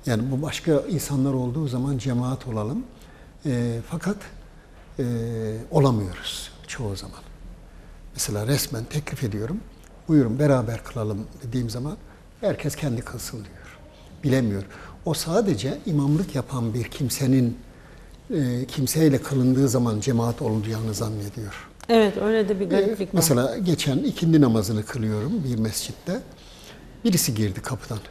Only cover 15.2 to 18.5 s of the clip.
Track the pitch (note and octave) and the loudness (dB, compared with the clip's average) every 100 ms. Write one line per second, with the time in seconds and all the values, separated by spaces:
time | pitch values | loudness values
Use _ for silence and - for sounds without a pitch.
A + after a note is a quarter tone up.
15.2 | E3 F#3 G3+ D#3 C3+ - - D3 C#3 D3+ | 0 2 2 0 -2 -4 -2 0 2 2
16.2 | G3 - - C3 A#2 A2+ A2+ - C3 - | 0 -4 -4 -4 -2 -2 -6 -4 -4 0
17.2 | C3+ C3 A#2+ A2+ - - - - - - | 4 4 4 0 -14 -20 -20 -20 -20 -20
18.2 | - F#3+ B2+ | -4 0 0